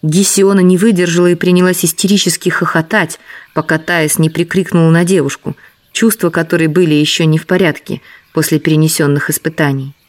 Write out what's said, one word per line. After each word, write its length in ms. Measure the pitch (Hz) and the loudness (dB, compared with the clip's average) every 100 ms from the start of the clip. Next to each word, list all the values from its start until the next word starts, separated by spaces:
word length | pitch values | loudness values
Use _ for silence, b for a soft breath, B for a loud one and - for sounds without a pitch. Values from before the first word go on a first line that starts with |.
Гесиона 580 | 156 160 196 - 196 196 | 0 0 0 2 2 4
не 160 | 180 185 | 4 4
выдержала 520 | 220 185 175 170 175 | 2 2 0 0 0
и 60 | |
принялась 500 | 175 180 180 180 180 | 2 2 2 2 0
истерически 640 | 170 - 185 202 175 - 185 | -2 -2 0 0 0 -2 -4
хохотать, 680 | - 156 165 160 220 165 - B B B | -2 -2 -2 -2 -2 -2 -8 B B B
пока 240 | - 156 160 | -8 -4 -4
Таис 400 | 160 170 156 - | -2 -2 -2 0
не 100 | 160 | -2
прикрикнула 600 | 160 170 190 180 175 165 | 0 -2 -2 -2 2 4
на 140 | 165 | 4
девушку, 520 | 175 190 139 - - 147 b b _ | 2 0 0 -6 -12 -12 b b _
чувства 360 | - 226 208 175 | 0 0 0 -2
которой 380 | 170 165 170 160 | -2 -2 0 0
были 260 | 151 170 | 2 2
еще 300 | 151 147 - | 2 0 0
не 140 | 160 156 | 0 0
в 80 | - | 0
порядке 560 | 185 185 - - - B B B | 0 0 -2 -8 -12 B B B
после 260 | - 156 156 | -4 -2 -2
перенесенных 720 | 160 156 156 - 147 143 - | 0 2 0 0 -2 -2 -4
испытаний. 640 | 147 160 160 147 135 135 - | -6 -6 -2 -2 -2 -8 -14